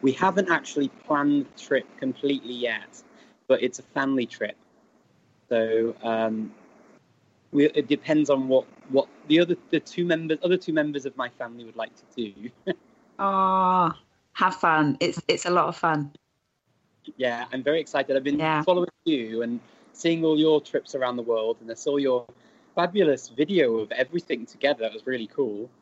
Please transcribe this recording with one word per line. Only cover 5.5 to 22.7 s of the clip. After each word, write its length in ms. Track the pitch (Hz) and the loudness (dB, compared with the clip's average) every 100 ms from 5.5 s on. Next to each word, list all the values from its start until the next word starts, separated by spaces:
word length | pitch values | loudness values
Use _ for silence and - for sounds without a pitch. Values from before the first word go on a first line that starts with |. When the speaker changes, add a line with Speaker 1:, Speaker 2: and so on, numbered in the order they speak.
| 117 113 110 117 113 | 0 2 2 0 -4
Speaker 1:
um, 500 | 117 113 110 110 107 - - - - - _ _ _ _ _ | -4 -2 -2 -4 -8 -14 -20 -20 -20 -20 _ _ _ _ _
we, 140 | 143 147 | 2 2
it 200 | 151 127 | 2 0
depends 400 | 143 - 151 147 | -2 0 0 2
on 200 | 135 131 | 0 4
what, 180 | 131 - - - | 2 0 -18 0
what 180 | 135 - - - | 0 0 -10 2
the 120 | 156 | 2
other, 160 | 175 170 - | 4 0 -2
the 100 | 160 | -4
two 240 | - - | -2 -4
members, 340 | 175 160 165 156 | 0 0 0 -2
other 120 | 175 180 | 0 -2
two 140 | 180 | 0
members 320 | 156 151 143 135 | 0 0 -4 -8
of 100 | 127 | -8
my 120 | 123 | -10
family 340 | _ 120 117 | _ -12 -12
would 120 | 113 113 | -16 -10
like 160 | 113 - | -10 -10
to 360 | _ - 110 | _ -8 -8
do. 180 | 101 117 _ - | -8 -18 _ -8
<laughs> 60 | 175 _ _ _ - | -8 _ _ _ -4
Speaker 2:
Ah, 800 | 196 190 190 190 185 185 170 - _ _ _ | -2 2 2 4 4 4 2 -2 _ _ _
have 200 | - 190 185 | -2 0 2
fun! 420 | 175 156 147 139 | 4 4 4 2
It's, 180 | 175 170 - | -2 -2 -2
it's 200 | 170 180 | -2 2
a 40 | |
lot 180 | 180 151 | 2 2
of 80 | 175 | 0
fun. 340 | 170 151 143 - _ _ _ _ _ _ _ _ - - | 0 0 -2 -12 _ _ _ _ _ _ _ _ -20 -4
Speaker 1:
Yeah, 300 | 127 120 120 | -2 -2 -6
I'm 120 | 131 | -4
very 180 | 131 160 | 0 -2
excited. 340 | 151 - - | -2 -4 0
I've 100 | 135 | 0
been 140 | 135 143 | 0 0
Speaker 2:
Yeah. 240 | 156 156 | 0 2
Speaker 1:
following 280 | 156 180 175 _ - | 2 2 0 _ -2
you 340 | 147 110 113 | -2 -2 -4
and 180 | 117 120 - - _ | -4 -6 -10 -20 _
seeing 280 | - 165 165 | -4 -2 2
all 160 | 160 151 | 2 4
your 220 | 156 151 | 4 4
trips 340 | - 147 - | 2 -6 -4
around 220 | 139 127 123 | -4 -4 -4
the 60 | |
world, 340 | 117 113 110 117 | -2 -2 0 -4
and 80 | 113 | -8
I 40 | |
saw 220 | 117 151 143 | -8 -2 0
your 300 | 135 123 120 - _ _ _ | 2 0 -4 -20 _ _ _